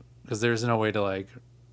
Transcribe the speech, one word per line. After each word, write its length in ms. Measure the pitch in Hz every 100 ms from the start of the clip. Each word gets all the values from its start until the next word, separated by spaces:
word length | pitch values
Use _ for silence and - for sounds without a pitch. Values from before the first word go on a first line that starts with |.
| - - -
'cause 120 | 107
there's 220 | 120 113
no 140 | 120 113
way 140 | 107
to, 100 | 104
like, 260 | 98 95 98 - - - -